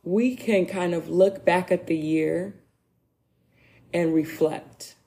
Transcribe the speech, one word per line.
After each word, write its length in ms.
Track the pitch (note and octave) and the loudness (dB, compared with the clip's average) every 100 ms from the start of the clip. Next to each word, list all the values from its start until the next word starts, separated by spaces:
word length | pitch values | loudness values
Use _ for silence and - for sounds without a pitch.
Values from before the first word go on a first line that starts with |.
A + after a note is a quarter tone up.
we 300 | - G3 B3 | -2 0 0
can 300 | B3+ - G3+ | -2 0 0
kind 300 | F3 F#3 F3 | 0 -2 -2
of 160 | E3+ D#3+ | -4 -2
look 340 | E3+ F#3+ G3 | 4 4 4
back 260 | - F3 F3+ | 2 2 2
at 160 | F3 - | -2 0
the 100 | D#3+ | -4
year 580 | D#3 D#3+ D#3 E3 G3 - _ _ _ _ _ _ _ _ _ _ _ _ _ | 0 0 0 -2 -6 -12 _ _ _ _ _ _ _ _ _ _ _ _ _
and 220 | F3 E3 | -2 2
reflect 800 | D#3+ D3 - D#3 - - - - - | 2 0 0 0 0 -14 -20 -20 -20